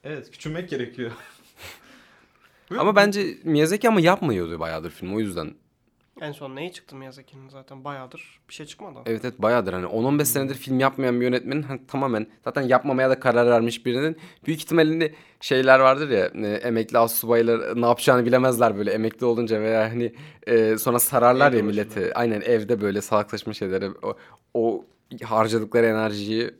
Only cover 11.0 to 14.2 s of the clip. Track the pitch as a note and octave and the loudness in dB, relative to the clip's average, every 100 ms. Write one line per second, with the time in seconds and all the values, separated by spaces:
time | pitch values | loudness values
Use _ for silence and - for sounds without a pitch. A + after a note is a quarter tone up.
11 | B2+ A#2+ B2 B2 - C#3+ C3+ C3+ - C3+ | -2 0 0 -2 -4 -6 -6 -12 -8 -4
12 | C3+ A2 G#2+ _ - D3 C3 B2+ C#3 B2+ | -2 -2 -6 _ -6 -4 2 2 2 0
13 | C3 C3 C3 A#2 A#2+ A#2 A#2 A#2 B2 B2 | 2 2 2 4 4 4 2 -4 -4 -2
14 | D#3 D#3+ | -2 -6